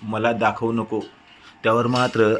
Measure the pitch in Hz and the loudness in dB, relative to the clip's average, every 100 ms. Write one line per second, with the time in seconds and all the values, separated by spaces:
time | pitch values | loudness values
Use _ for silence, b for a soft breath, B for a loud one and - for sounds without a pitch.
0 | 110 107 113 110 110 101 113 117 107 110 | -8 -2 -2 0 -2 -2 -2 -2 -4 -6
1 | - - - B B B 113 117 120 123 | -6 -14 -20 B B B 0 2 2 0
2 | 127 113 107 110 | 0 2 2 2